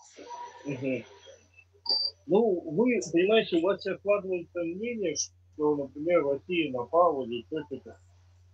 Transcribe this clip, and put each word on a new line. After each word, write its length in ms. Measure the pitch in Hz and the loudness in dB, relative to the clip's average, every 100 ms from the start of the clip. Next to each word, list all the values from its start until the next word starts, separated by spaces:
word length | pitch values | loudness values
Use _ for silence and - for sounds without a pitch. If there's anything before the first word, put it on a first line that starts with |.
| - - - - - - - | -20 -20 -16 -14 -14 -12 -8
Мгм. 380 | 127 135 123 - - - - _ - _ _ - - - - - | -6 -4 -4 -6 -20 -20 -20 _ -20 _ _ -2 -2 -2 -8 2
Ну, 340 | 190 233 170 156 | 4 4 0 -2
вы, 280 | 156 247 226 - | 0 2 2 2
понимаете, 440 | 165 185 220 208 170 | 2 4 4 4 0
у 40 | |
вас 200 | 175 190 | 2 0
сейчас 160 | 196 180 | -4 -6
складывается 640 | 196 202 190 180 165 175 | 0 0 2 -4 -4 -6
мнение, 520 | 170 185 233 233 180 151 | -4 -4 -6 -2 -2 -2
что, 600 | - _ _ - 151 147 | -6 _ _ -2 0 0
например, 480 | 135 147 160 175 139 | -2 -4 2 4 4
Россия 440 | 139 - 175 151 | -2 0 -2 0
напала 520 | 127 120 165 175 143 | -4 0 4 4 2
или 200 | 117 120 - | -4 -8 -6
что-то. 520 | 156 151 131 113 - _ _ _ _ _ | -8 -6 -12 -12 -20 _ _ _ _ _